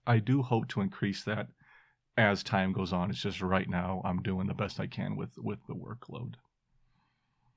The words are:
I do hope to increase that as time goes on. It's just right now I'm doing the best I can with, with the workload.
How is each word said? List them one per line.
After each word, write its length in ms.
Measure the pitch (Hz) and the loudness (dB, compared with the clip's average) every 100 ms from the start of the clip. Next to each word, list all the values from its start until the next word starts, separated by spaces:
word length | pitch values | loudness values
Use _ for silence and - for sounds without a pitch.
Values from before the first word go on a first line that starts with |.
| - | 4
I 140 | 117 | 4
do 240 | 107 135 | 6 2
hope 240 | 123 113 117 | 4 2 2
to 120 | 104 | 0
increase 420 | 98 - 101 98 | -2 0 -2 -2
that 240 | 101 104 - - _ - _ _ _ - | -2 -4 -6 -12 _ -20 _ _ _ 4
as 280 | 107 98 | 4 4
time 300 | - 98 95 | 2 2 2
goes 200 | 92 90 | 0 0
on. 160 | 90 98 | 0 0
It's 120 | - | -2
just 200 | 101 92 | -4 -2
right 260 | 92 95 90 | 2 2 2
now 340 | 90 90 92 95 | 0 -2 -2 -2
I'm 160 | 90 | -2
doing 260 | 95 92 95 | 0 -2 -2
the 60 | |
best 260 | 90 101 - | -2 -4 -4
I 80 | 101 | -6
can 280 | - 98 101 | -4 -4 -4
with, 160 | 101 - | -8 -8
with 280 | 110 101 - | -8 -8 -10
the 60 | |
workload. 640 | 87 - 117 - - 113 117 _ _ _ _ _ _ _ _ _ _ _ | -12 -10 -14 -12 -12 -10 -12 _ _ _ _ _ _ _ _ _ _ _